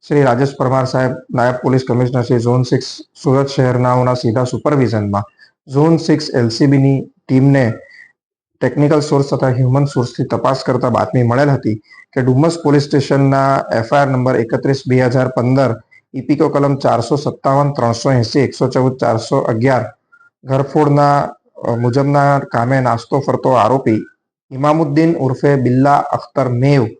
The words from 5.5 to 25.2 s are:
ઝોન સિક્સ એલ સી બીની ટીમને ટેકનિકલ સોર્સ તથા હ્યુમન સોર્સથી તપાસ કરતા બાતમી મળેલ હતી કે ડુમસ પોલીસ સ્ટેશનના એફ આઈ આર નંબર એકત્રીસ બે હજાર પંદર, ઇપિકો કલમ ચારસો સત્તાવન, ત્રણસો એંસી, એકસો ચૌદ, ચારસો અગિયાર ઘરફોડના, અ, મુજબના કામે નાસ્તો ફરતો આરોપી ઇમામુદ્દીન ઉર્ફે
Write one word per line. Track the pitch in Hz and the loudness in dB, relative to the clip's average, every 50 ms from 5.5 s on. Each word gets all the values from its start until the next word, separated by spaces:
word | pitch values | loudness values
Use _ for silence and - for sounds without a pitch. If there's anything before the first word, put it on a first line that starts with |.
| _ _ _ - 135 | _ _ _ -6 -2
ઝોન | 139 147 160 165 | 0 2 2 2
સિક્સ | 156 160 - 160 143 147 - - | 0 2 0 0 0 0 -4 -2
એલ | 135 120 113 | 0 0 0
સી | 110 - 156 | 0 0 2
બીની | 139 139 139 135 139 135 135 - - _ _ _ _ | 2 2 2 2 2 0 0 -4 -8 _ _ _ _
ટીમને | 135 131 131 139 139 139 131 110 107 - - - - - - _ _ _ _ _ _ _ _ _ _ _ | 0 2 4 4 4 4 2 0 -2 -6 -12 -20 -20 -20 -20 _ _ _ _ _ _ _ _ _ _ _
ટેકનિકલ | - 127 - 147 143 147 160 151 | -4 -4 0 0 0 2 2 0
સોર્સ | 143 147 156 139 139 143 - | 0 0 0 -2 0 0 -2
તથા | 127 139 135 | -2 0 -2
હ્યુમન | 123 117 131 127 127 139 143 | 0 0 0 0 2 0 0
સોર્સથી | 143 - 139 120 123 - - 143 | 0 0 -2 -4 -4 -4 -6 -6
તપાસ | - - - 120 131 135 131 - | -4 -4 -2 -2 -2 -2 -2 -2
કરતા | - 131 123 - 127 | -2 -2 -2 0 0
બાતમી | 113 107 - - - 131 123 | 0 0 -2 0 0 0 0
મળેલ | 117 117 127 143 147 | 2 2 2 2 2
હતી | 139 - - 120 107 110 _ _ - - - _ _ | 0 0 -2 -4 -6 -6 _ _ -20 -20 -20 _ _
કે | 135 | -2
ડુમસ | 123 127 127 131 147 170 165 170 - | 0 2 2 2 2 2 0 0 0
પોલીસ | 147 143 147 143 | 2 2 2 0
સ્ટેશનના | 143 - 147 135 - 147 139 139 135 135 135 135 135 135 135 - - - | 0 -2 -2 0 0 0 2 2 2 2 2 2 2 0 0 -2 -2 -4
એફ | 113 113 - 147 | -4 -2 0 2
આઈ | 143 | 2
આર | 143 135 | 2 2
નંબર | 135 127 123 127 127 | 0 -2 0 0 0
એકત્રીસ | 120 117 117 - 127 - 135 139 - - 123 | 0 -2 -2 -4 -4 0 -2 -2 -2 -2 0
બે | 127 127 | 0 2
હજાર | 127 127 120 135 127 127 | 2 2 2 0 0 0
પંદર, | - - 123 123 127 135 135 123 113 110 - _ _ _ _ _ _ | -2 -2 0 0 2 2 2 0 -2 -4 -10 _ _ _ _ _ _
ઇપિકો | 131 127 - 151 139 160 147 | -12 -4 -4 0 0 0 0
કલમ | 143 147 139 139 143 | 0 0 0 0 -2
ચારસો | 139 - 127 117 117 117 - 160 | 0 0 0 0 0 0 -2 -2
સત્તાવન, | 139 - 135 - - _ 139 139 139 143 143 139 | -2 -2 -4 -8 -4 _ 0 0 2 0 0 -2
ત્રણસો | - 120 117 117 113 - 143 135 | -2 -2 -2 -2 -2 0 0 2
એંસી, | 127 117 110 - 147 | 2 0 0 0 0
એકસો | 131 - - - 139 127 | 0 0 0 -2 -4 -2
ચૌદ, | 135 139 127 131 127 | 0 0 0 0 0
ચારસો | - - 120 113 113 113 - - 139 | -2 -2 0 0 -2 -2 -2 -2 -2
અગિયાર | - - 123 110 113 135 131 120 110 - - _ _ _ _ _ _ _ _ _ _ | -2 -2 -2 0 0 0 0 0 -2 -6 -12 _ _ _ _ _ _ _ _ _ _
ઘરફોડના, | 131 135 135 139 143 - 160 151 143 143 143 147 143 143 143 - - - _ _ _ _ - - | -4 -2 -2 -2 0 0 0 2 2 4 2 4 2 2 0 0 -4 -8 _ _ _ _ -10 -6
અ, | - 117 | -4 -4
મુજબના | 117 120 123 117 143 139 143 143 143 139 143 143 143 | -2 -2 0 0 0 0 0 0 2 2 2 2 0
કામે | - - - 120 117 123 135 135 | -2 -4 -4 -4 -2 0 0 0
નાસ્તો | 131 123 117 117 - - - 143 | 0 0 -2 -2 -4 -4 -4 -4
ફરતો | 139 - 123 - - 135 | -2 -2 -4 -2 0 0
આરોપી | 131 120 101 110 123 135 135 135 110 104 - - _ _ _ _ _ _ _ _ | 2 2 2 2 2 0 0 0 -2 -2 -2 -8 _ _ _ _ _ _ _ _
ઇમામુદ્દીન | 139 131 139 147 151 160 165 147 139 151 165 165 170 | -12 -4 -2 0 0 0 0 0 0 2 2 2 0
ઉર્ફે | - | 0